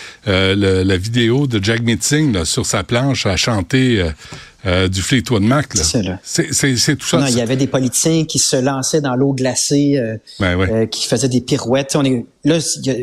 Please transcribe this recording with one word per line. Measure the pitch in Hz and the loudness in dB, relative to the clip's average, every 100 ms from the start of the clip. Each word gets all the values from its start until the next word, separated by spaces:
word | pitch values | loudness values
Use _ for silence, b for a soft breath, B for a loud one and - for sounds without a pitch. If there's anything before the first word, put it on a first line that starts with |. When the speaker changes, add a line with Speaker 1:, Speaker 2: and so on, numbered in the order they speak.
| B B 104 | B B 0
Speaker 1:
euh, | 95 95 101 | 2 2 2
le, | 95 92 | 2 2
la | 95 92 | 2 0
vidéo | 110 120 113 135 139 | 0 0 2 2 0
de | 107 | 0
Jack | 101 117 | 0 0
Meeting, | 117 104 - 151 147 | 0 0 0 2 2
là, | 95 80 | 0 -2
sur | 127 | -4
sa | - 107 | -2 -2
planche | - 120 139 - 104 | 0 0 0 0 0
à | 90 | 0
chanter, | 123 104 87 131 127 107 | 0 -2 0 2 2 2
euh, | 82 - B B B B 95 | 0 -4 B B B B -2
euh, | 90 92 | 0 0
du | 95 | -2
Fleetwood | - 127 - 107 | 0 0 2 2
Mac, | 107 147 - | 2 2 0
là. | - | -2
Speaker 2:
C'est | - 113 | 0 -2
ça, | |
là. | 92 90 | -2 -6
Speaker 1:
C'est, | - - - | -6 -4 -2
c'est, | 127 143 120 | 0 0 0
c'est | - - | 0 -2
tout | - | 0
ça, | 131 | 0
Speaker 2:
Non, | 139 | 2
il | |
y | |
Speaker 1:
c'est | 120 | 0
Speaker 2:
avait | 117 131 | 0 0
des | 135 | 0
politiciens | 135 127 - 160 165 | 0 0 0 0 0
qui | 156 - | 0 -2
se | - 135 | 0 0
lançaient | 131 135 - 160 | 0 -2 -2 0
dans | 139 127 | 0 0
l'eau | 139 | 0
glacée, | 127 127 120 - 143 143 139 | 0 -2 -2 0 2 2 2
euh, | 113 110 B B | -2 -6 B B
Speaker 1:
Ben | 92 90 | 0 0
ouais. | 95 | 0
Speaker 2:
euh, | 110 90 | 0 0
qui | - - | -2 -2
faisaient | 117 131 | 0 0
des | 123 | 0
pirouettes. | 123 135 113 135 139 | 0 -2 0 -2 0
On | 151 | 0
est... | 135 123 - _ | 2 0 -4 _
là, | 143 165 - 147 | 0 0 0 -4
il | 131 | -4
y | |
a... | 120 | -4